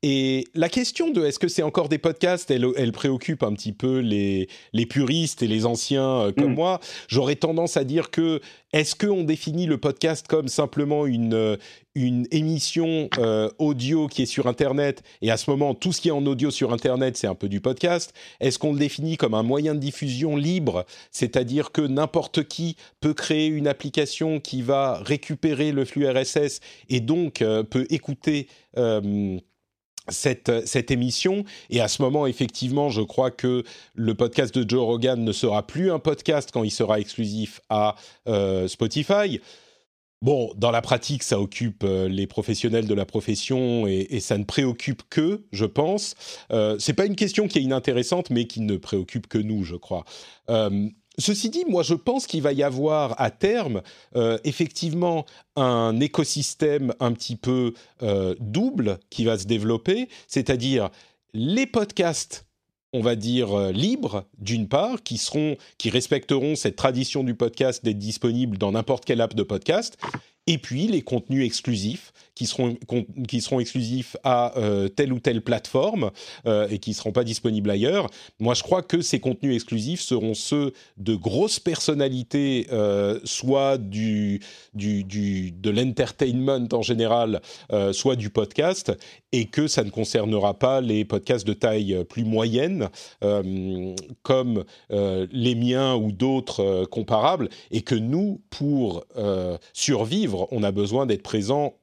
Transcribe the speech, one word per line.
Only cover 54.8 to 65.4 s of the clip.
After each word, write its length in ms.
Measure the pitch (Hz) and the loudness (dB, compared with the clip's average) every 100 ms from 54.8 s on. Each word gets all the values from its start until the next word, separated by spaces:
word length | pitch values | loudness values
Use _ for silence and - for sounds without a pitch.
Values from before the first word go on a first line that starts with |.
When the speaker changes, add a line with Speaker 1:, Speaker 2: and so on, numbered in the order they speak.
| 165 160 175 165 147 - _ - | -4 0 0 0 -4 -16 _ 0
Speaker 1:
un 420 | 131 120 117 113 | 2 4 4 2
écosystème 960 | 143 - 151 - 139 - 151 147 131 - | 2 2 0 0 -4 0 2 2 0 0
un 120 | 127 | 0
petit 220 | 117 - 120 | 0 -6 -6
peu, 380 | 123 127 123 117 - _ | -2 0 0 -4 -18 _
euh, 320 | 113 98 95 92 | 0 0 0 -2
double 600 | 113 120 247 277 107 92 _ | -2 0 0 0 -2 -4 _
qui 140 | - | -2
va 120 | 113 110 | 0 0
se 100 | 95 | 0
développer, 600 | 113 110 113 - 202 254 - - | 0 2 0 2 0 -2 -10 -4
c'est-à-dire 600 | - 123 131 127 131 98 - - _ _ | -2 0 0 2 2 0 -4 -20 _ _
les 320 | 110 120 208 262 | -4 0 0 0
podcasts, 800 | 233 208 - 175 160 - - - _ _ _ _ | 0 -2 0 0 0 -6 -12 -20 _ _ _ _
on 60 | 127 | -2
va 140 | 113 117 | 0 0
dire, 360 | 107 123 113 | 0 0 2
euh, 180 | 101 98 | 2 0
libres, 520 | 92 170 262 175 101 95 - | 0 0 0 -2 -6 -8 -14
d'une 300 | 101 117 104 | -4 -2 0
part, 340 | 139 208 254 | 0 0 -4
qui 140 | - 113 | -6 -6
seront, 400 | - 147 | -4 -2